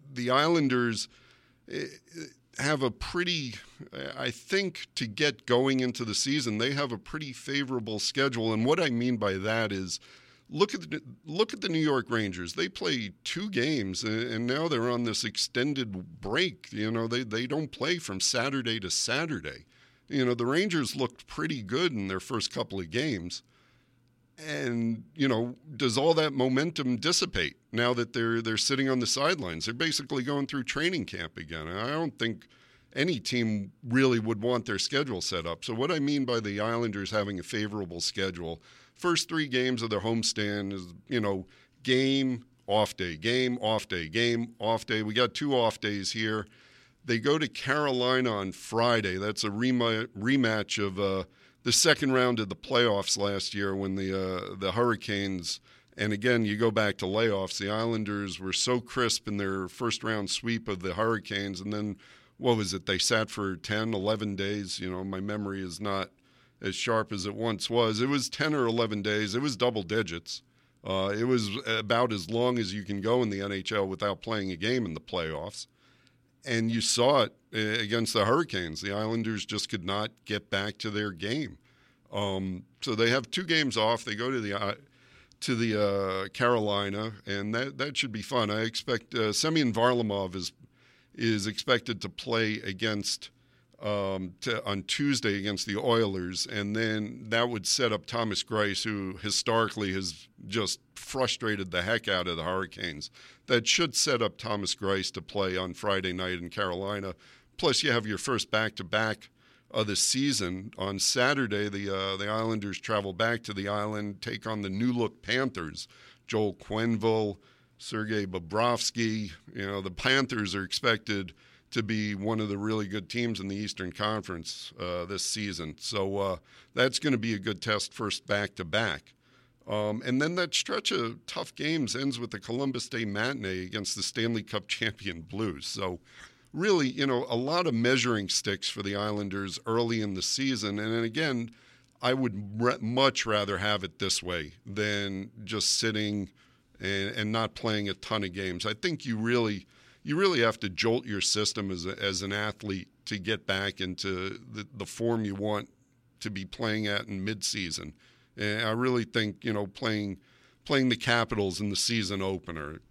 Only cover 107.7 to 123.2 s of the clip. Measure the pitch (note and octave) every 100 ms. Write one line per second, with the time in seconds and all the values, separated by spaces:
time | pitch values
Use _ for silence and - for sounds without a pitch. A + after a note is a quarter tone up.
107.7 | B2 C#3+ A#2+ G#2+ G2 - A#2+ - G#2+ A2
108.7 | G#2+ F#2+ G#2+ A2 G#2 - _ _ _ _
109.7 | - G#2 F#2+ - C3 C#3+ A#2 F2+ F#2 G#2
110.7 | - F#2+ G2 - C3+ B2+ C#3+ A#2+ G2+ G#2
111.7 | G2 G2+ F#2+ G2 F#2+ G2+ A2 A2+ A2 G2+
112.7 | F#2 - G#2+ G2 F2+ A2+ A#2 A#2 G2 G2
113.7 | G#2 G#2 G#2+ G#2 G2 - A2+ A2 G#2+ G2+
114.7 | F#2+ A#2+ A#2+ A2 - - A#2+ C3+ F#2 D#2+
115.7 | D#2+ - - - - - A2 G#2 F#2+ -
116.7 | A2 A#2 A2 A2+ A2 G#2+ G2 _ _ _
117.7 | - - A2+ G#2+ G#2+ G2 F2+ E2 G#2 A#2+
118.7 | A#2 - A#2+ A2+ A2 G2+ D#2+ - - G2
119.7 | G2+ F#2+ F2 C3 C3+ B2+ A#2+ G2+ G2 F#2+
120.7 | - B2+ A2 - G2+ F#2 - - - -
121.7 | A#2+ G#2+ A2 G#2 G2+ G#2 A2 G#2+ G2+ G#2
122.7 | A2 G2+ G#2 F2 A#2+